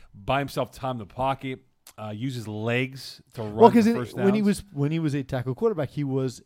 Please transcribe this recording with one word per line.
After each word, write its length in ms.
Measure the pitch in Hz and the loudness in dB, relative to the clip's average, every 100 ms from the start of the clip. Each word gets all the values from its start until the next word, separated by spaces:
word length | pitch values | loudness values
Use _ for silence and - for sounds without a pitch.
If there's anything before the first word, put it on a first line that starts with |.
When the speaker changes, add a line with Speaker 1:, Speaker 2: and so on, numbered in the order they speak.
| - | -18
Speaker 1:
by 240 | 101 98 135 | -10 -2 0
himself, 340 | 139 147 123 | 0 -4 -6
time 200 | - 120 | -6 -8
in 60 | 120 | -6
the 80 | 95 | -8
pocket, 540 | - 135 131 131 131 _ _ - - | -4 -2 -2 -6 -10 _ _ -20 -12
uh, 140 | 107 | -10
use 200 | 107 135 | -6 -6
his 140 | 123 107 | -6 -6
legs 760 | 107 113 120 131 135 - - _ | -4 0 0 0 -6 -16 -18 _
to 80 | - | -10
run 120 | 107 | -2
Speaker 2:
Well, 160 | 104 220 | 8 8
'cause 140 | 233 | 8
Speaker 1:
for 60 | 220 | 4
Speaker 2:
in, 60 | 233 | 2
Speaker 1:
first 200 | - - | -4 0
Speaker 2:
when 180 | 196 | 2
he 60 | 214 | 2
Speaker 1:
downs. 60 | 202 | 2
Speaker 2:
was, 180 | 190 - | 0 -4
when 180 | 139 143 | -2 -2
he 80 | 165 | 0
was 160 | 156 | 0
a 80 | 143 | -2
tackle 320 | 131 131 123 | -4 -6 -4
quarterback, 360 | 127 226 170 139 | -2 -2 0 -4
he 120 | 147 | -4
was 400 | 139 131 131 - | -4 -2 -2 -6